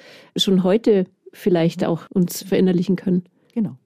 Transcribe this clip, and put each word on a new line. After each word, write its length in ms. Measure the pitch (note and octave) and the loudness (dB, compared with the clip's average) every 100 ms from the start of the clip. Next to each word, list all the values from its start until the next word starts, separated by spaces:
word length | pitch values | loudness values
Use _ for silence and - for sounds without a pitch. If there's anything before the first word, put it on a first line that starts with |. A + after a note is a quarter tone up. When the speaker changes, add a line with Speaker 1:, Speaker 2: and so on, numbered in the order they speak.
| - - - - | -20 -20 -10 -4
Speaker 1:
schon 260 | - F#3 | 2 2
heute 440 | F3+ A3 A#3+ G3+ F#3 _ - | 2 2 2 2 0 _ -20
vielleicht 520 | - G3+ F3 E3 F3 | -6 0 2 2 0
auch 180 | E3+ E3 - | -4 -4 -4
uns 320 | G3 F3 - | -2 -2 -4
verinnerlichen 540 | F#3+ F#3 F#3 F3+ F3+ F3+ | -4 0 2 0 0 -2
können. 280 | F#3+ F3+ - _ _ | -2 -2 -4 _ _
Speaker 2:
Genau. 220 | A#3 F3+ - | -6 -6 -8